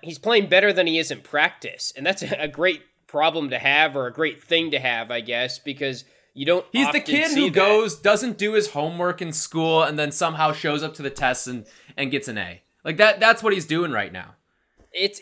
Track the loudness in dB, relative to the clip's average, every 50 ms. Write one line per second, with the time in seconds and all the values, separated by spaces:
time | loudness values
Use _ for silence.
0 | -14 -14 -12 -6 0 2 4 4 4 6 4 6 6 4 4 2 2 2 2 0
1 | -2 -4 -6 -10 -10 -4 0 2 2 0 0 -6 -14 -14 -10 -10 -10 -10 -8 -4
2 | -4 -4 -4 -4 -4 -6 -6 -4 -6 -8 -4 0 0 0 0 -2 -8 _ _ _
3 | _ _ -2 2 2 2 2 0 -6 -4 -4 -2 0 2 4 4 2 2 0 -4
4 | -4 -4 -4 -2 -4 -4 -4 -6 -4 0 0 0 2 0 -2 -2 0 0 -2 -2
5 | -4 -4 -6 -6 -4 -4 -2 -2 -2 -4 -6 -10 -10 -12 -8 -6 -6 -6 -6 -8
6 | -14 _ _ _ _ _ -10 -6 0 2 2 2 0 -2 0 0 2 2 2 0
7 | 0 0 0 0 2 2 2 2 2 2 4 4 4 6 6 4 2 0 -4 0
8 | 2 4 4 4 2 -4 -4 -2 -2 2 2 2 0 0 -4 -4 -4 -4 -4 -2
9 | -2 -2 -2 -4 -8 -6 -6 -6 -8 -4 -2 -2 0 2 4 4 4 2 0 -2
10 | -4 -4 -2 -2 -2 -2 0 0 0 0 0 -2 -2 -2 -2 -2 -4 -6 -10 -8
11 | -10 -10 -6 -2 0 0 0 -2 -6 -8 -10 -10 -12 -14 _ _ _ _ -8 -6
12 | -6 -4 -4 -4 -4 -6 -6 -6 -8 -8 -10 -18 _ _ _ _ -8 -6 0 4
13 | 4 4 4 4 4 4 4 4 2 -2 -2 -2 -2 -4 -2 -2 -2 -2 -2 -4
14 | -4 -6 -8 -14 -14 -16 -20 _ _ _ _ _ _ _ _ _ _ _ -6 -4
15 | -4 -4 -4 0